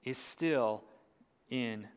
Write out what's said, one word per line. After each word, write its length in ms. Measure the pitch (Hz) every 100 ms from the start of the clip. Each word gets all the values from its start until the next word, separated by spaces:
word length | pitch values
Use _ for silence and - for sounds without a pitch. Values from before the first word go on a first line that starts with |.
is 140 | - 131
still 640 | - - 165 147 113 107 - - _ _ _ _ _
in 380 | 131 120 107 104